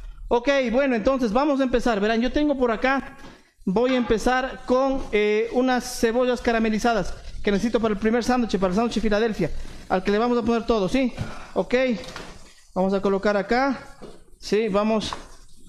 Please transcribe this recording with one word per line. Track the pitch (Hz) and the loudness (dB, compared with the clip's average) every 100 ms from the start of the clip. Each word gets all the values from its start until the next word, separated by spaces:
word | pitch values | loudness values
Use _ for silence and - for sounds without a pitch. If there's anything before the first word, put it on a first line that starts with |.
| - - - | -16 -12 -2
Ok, | 240 240 277 247 | 0 2 2 2
bueno, | 233 277 240 | 2 2 2
entonces | 196 269 240 | 2 2 2
vamos | 208 302 269 | 2 2 2
a | |
empezar. | 269 247 247 214 | 2 2 2 2
Verán, | 208 226 | 2 2
yo | 247 | 0
tengo | 294 302 269 | 0 0 2
por | 247 | 0
acá, | 214 254 269 - - - - _ - - | 2 0 0 -2 -12 -20 -20 _ -10 -2
voy | 190 254 | 2 2
a | 254 | 2
empezar | 240 226 247 254 262 196 - | 2 2 2 0 -2 -6 0
con, | 254 269 269 - | 2 2 0 0
eh, | 208 208 214 233 | 0 2 2 0
unas | 254 254 254 - - | 2 2 2 -2 -2
cebollas | 233 233 254 240 | 0 2 0 0
caramelizadas | - 226 226 214 240 220 175 - - - | 0 2 2 2 2 0 0 -4 -8 -4
que | - | 0
necesito | 202 233 226 | 0 2 2
para | 220 | 0
el | 202 | 0
primer | 220 240 233 | 2 2 2
sándwich, | 247 226 196 | 0 0 0
para | 190 | 0
el | 180 | 2
sándwich | 233 226 | 0 0
Filadelfia, | 220 208 233 202 156 - - - - | 0 2 0 0 -2 -4 -8 -10 -2
al | 185 | -2
que | 196 | 2
le | 202 | 0
vamos | 240 240 | 2 0
a | |
poner | 226 233 233 | 0 0 2
todo, | 226 185 | 0 2
¿sí? | 254 254 - - - - | 2 0 -2 -8 -10 -8
Ok, | - 180 247 262 220 - - - - - - - - | -4 0 0 2 0 -6 -14 -16 -18 -20 -20 -10 -2
vamos | 190 | 0
a | 196 | 0
colocar | 196 196 208 202 | 0 0 0 0
acá, | 190 240 277 254 - - - - - - | 0 0 0 -2 -8 -18 -18 -20 -20 -14
¿sí? | - 202 226 | -2 0 2
Vamos | 196 214 220 - - - - - - | 2 2 0 -2 -8 -14 -20 -20 -20